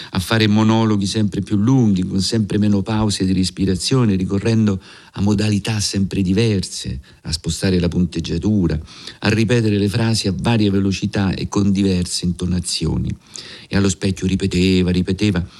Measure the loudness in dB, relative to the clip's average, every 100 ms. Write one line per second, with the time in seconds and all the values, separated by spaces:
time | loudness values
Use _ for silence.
0 | -8 -6 -2 2 4 4 4 4 2 2
1 | 0 0 -2 -2 -2 0 2 4 4 2
2 | 0 -2 0 0 0 0 2 2 0 -2
3 | 0 0 0 0 0 -2 -2 -2 0 2
4 | 2 0 -2 -2 0 2 2 0 -6 -20
5 | -14 -2 0 2 2 0 -2 -2 -2 -2
6 | -2 0 0 2 2 0 -4 -8 -10 -10
7 | -12 -14 -8 -6 -6 -2 0 2 0 0
8 | 0 -2 -4 -2 0 2 2 -2 -6 -16
9 | -20 -4 0 2 2 2 2 2 0 0
10 | 0 0 -2 -2 0 2 2 2 0 -2
11 | -2 0 -2 -2 -2 0 2 2 2 0
12 | -2 -4 -4 -4 -2 -4 -4 -4 -2 -2
13 | -4 -6 -12 -20 -18 -20 -4 0 0 0
14 | -4 -2 -2 -2 0 2 2 4 2 0
15 | 0 0 0 0 -4